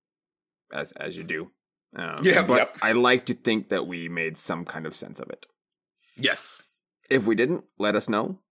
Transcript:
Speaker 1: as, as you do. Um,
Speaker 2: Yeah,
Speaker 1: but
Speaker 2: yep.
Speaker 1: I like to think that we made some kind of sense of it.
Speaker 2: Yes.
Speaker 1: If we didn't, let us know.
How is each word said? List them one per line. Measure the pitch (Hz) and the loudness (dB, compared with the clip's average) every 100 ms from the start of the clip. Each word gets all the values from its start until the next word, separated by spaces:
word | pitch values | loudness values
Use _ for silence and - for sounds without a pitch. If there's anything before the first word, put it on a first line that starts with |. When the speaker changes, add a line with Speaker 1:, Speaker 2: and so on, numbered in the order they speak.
| _ _ _ _ _ _ _ | _ _ _ _ _ _ _
Speaker 1:
as, | 69 - | -10 -10
as | - 71 85 | -10 -10 -10
you | |
do. | 82 80 - _ _ _ _ - | -8 -8 -8 _ _ _ _ -10
Um, | 85 78 | -8 0
Speaker 2:
Yeah, | 180 175 98 | 4 4 6
Speaker 1:
but | 120 | 4
Speaker 2:
yep. | 113 - | 2 0
Speaker 1:
I | 107 | 2
like | 117 123 127 - | 4 6 4 2
to | |
think | - 123 110 - | -2 0 0 0
that | 95 82 | -2 -2
we | 87 85 | -6 -6
made | 85 82 80 | -4 -4 -4
some | - 85 85 | -6 -6 -6
kind | 80 80 | -8 -8
of | |
sense | - - - | -10 -12 -12
of | - | -14
it. | - - _ _ _ _ _ _ - | -14 -18 _ _ _ _ _ _ -2
Speaker 2:
Yes. | 123 - - - - _ _ _ - | 0 0 -4 -8 -14 _ _ _ 0
Speaker 1:
If | 131 107 | 2 4
we | 110 | 4
didn't, | 131 180 - - | 2 0 -6 -2
let | 104 104 | 0 0
us | - | 0
know. | 107 135 190 _ | 0 -2 -8 _